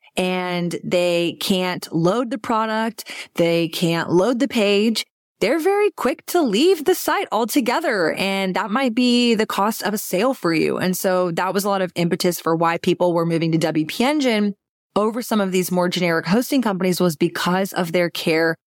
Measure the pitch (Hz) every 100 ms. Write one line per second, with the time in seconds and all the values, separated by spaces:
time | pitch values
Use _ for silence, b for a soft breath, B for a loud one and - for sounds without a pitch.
0 | b - 185 185 180 175 175 170 151 175
1 | 175 170 170 - - 185 180 175 - 165
2 | 170 226 247 233 - 220 220 220 226 220
3 | B B B - 170 170 160 - 170 165
4 | - 170 202 247 269 247 202 202 220 220
5 | - _ _ - 190 320 339 403 415 -
6 | 254 285 - 349 277 196 339 359 277 349
7 | - 349 370 202 226 294 233 269 320 214
8 | 160 - 196 196 190 180 202 233 269 226
9 | 247 240 240 214 220 - 202 214 196 202
10 | - 185 247 262 170 160 151 135 185 185
11 | 196 180 180 165 185 185 202 196 180 -
12 | 170 180 180 170 - 165 165 170 - 170
13 | 180 165 165 165 165 160 160 156 156 -
14 | 247 302 262 214 208 202 _ _ _ 196
15 | 214 233 226 214 190 185 175 180 180 175
16 | 175 165 160 214 254 285 233 185 190 175
17 | 180 147 170 - 175 185 196 - 175 180
18 | 175 - - 160 165 160 _